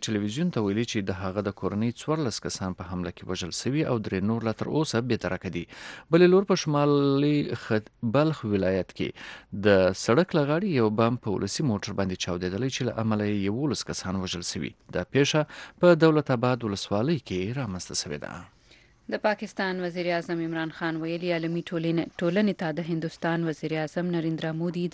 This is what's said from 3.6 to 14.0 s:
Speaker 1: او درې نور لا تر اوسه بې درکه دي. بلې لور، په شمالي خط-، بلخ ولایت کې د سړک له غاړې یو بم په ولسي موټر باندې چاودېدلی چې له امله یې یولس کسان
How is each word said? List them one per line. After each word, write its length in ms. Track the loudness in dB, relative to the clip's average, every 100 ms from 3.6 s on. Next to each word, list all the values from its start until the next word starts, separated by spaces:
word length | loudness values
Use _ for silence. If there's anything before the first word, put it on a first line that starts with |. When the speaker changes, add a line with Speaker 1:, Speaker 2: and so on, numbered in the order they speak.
| -2 0 0
Speaker 1:
او 80 | -2 -2
درې 240 | -2 0
نور 180 | 0 -2
لا 60 | -4
تر 80 | -2
اوسه 320 | 0 0 0
بې 160 | 0 -2 -2
درکه 240 | -4 -6 -6
دي. 80 | -8 -14 -16 -14 2
بلې 140 | 6 8 6
لور، 120 | 4
په 80 | 0
شمالي 760 | 2 2 4 4 4 4 4 2 0 -4 -2
خط-، 260 | -2 -2 -6 0 2
بلخ 240 | 2 0 0
ولایت 420 | 2 2 0 -2 -4
کې 120 | -6 -6 -16 -18 -12 2 6
د 280 | 8 6 4
سړک 340 | 2 4 4 2
له 60 | 2
غاړې 200 | 2 2 4
یو 80 | 4 4
بم 180 | 2 2 -2
په 100 | -2
ولسي 280 | -2 0 0
موټر 240 | 0 -2 -2
باندې 160 | -2 -2
چاودېدلی 460 | -4 -2 -2 -2 -4 -2
چې 60 | -4
له 160 | -2
امله 240 | 0 0 0
یې 100 | 0 0
یولس 340 | 0 -2 -2 -6
کسان 260 | -6